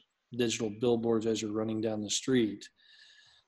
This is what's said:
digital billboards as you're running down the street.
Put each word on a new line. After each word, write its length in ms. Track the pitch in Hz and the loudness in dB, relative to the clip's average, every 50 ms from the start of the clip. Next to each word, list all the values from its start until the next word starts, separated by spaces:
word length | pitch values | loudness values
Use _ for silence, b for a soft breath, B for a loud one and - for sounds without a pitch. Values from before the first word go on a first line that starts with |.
| - _ _ _ _ _ - | -10 _ _ _ _ _ -4
digital 340 | 117 123 113 113 - 120 107 101 107 | -2 0 0 0 0 -2 -4 -2 0
billboards 460 | 127 120 117 113 113 117 113 113 107 | 2 2 2 2 2 2 0 2 2
as 160 | 113 110 107 110 | 0 0 0 -2
you're 100 | 107 104 | -4 -2
running 280 | 110 110 113 110 110 | -2 -2 -2 -2 -2
down 200 | 107 113 107 107 | -2 -2 -2 -2
the 100 | 104 101 | -4 -2
street. 580 | - - - - 131 123 113 104 101 104 - - b b b b b b b b b b b b b b b | -4 -4 0 2 4 4 4 2 0 -6 -12 -18 b b b b b b b b b b b b b b b